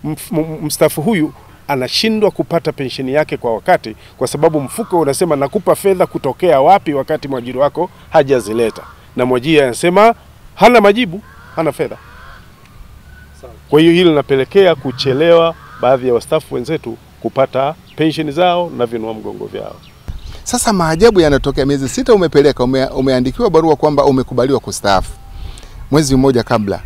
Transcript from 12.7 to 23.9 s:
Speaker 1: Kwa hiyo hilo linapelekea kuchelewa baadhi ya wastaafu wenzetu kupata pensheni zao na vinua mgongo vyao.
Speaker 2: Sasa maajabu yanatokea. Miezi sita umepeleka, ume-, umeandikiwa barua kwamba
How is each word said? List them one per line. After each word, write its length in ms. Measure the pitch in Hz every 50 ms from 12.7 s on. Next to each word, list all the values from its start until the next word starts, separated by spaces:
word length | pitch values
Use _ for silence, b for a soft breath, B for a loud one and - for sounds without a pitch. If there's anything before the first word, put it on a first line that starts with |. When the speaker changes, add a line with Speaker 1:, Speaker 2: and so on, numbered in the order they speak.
| - - - - - - - - - - - - - - - - - - - -
Speaker 1:
Kwa 100 | 143 151
hiyo 120 | 160 170
hilo 180 | 170 175 185 170
linapelekea 640 | 156 143 135 - 139 135 131 - - 196 196 180 160
kuchelewa 800 | 139 - 135 123 127 - 139 127 135 160 170 170 165 165 165 165 - - - - -
baadhi 260 | - 120 135 127 123 127
ya 60 | 120
wastaafu 400 | 113 - - 156 156 - - 139
wenzetu 420 | 131 120 127 160 147 - 117 113 - - - - -
kupata 540 | - 113 - 139 135 - - 131 135 143 165 - _ - -
pensheni 360 | - 151 160 143 151 156 151
zao 380 | 139 156 180 180 175 175 175 170 147 123
na 80 | 120
vinua 280 | 113 117 117 110 113 110
mgongo 320 | 110 104 101 104 101 104
vyao. 300 | 104 98 104 104 104 - - - - - - - - B B B B B B B
Speaker 2:
Sasa 280 | - - 247 - 240
maajabu 480 | 214 185 170 160 160 160 208 233 220 185
yanatokea. 460 | 165 151 143 131 - 143 131 156 135
Miezi 220 | 139 143 139 135 123
sita 260 | - - 262 - 233
umepeleka, 500 | 202 175 156 - 147 139 147 127 - 123
ume-, 220 | 123 135 131 131
umeandikiwa 640 | 135 - 139 131 135 131 127 127 131 123 - 160 220
barua 260 | 160 160 160 165 151
kwamba 280 | - - 151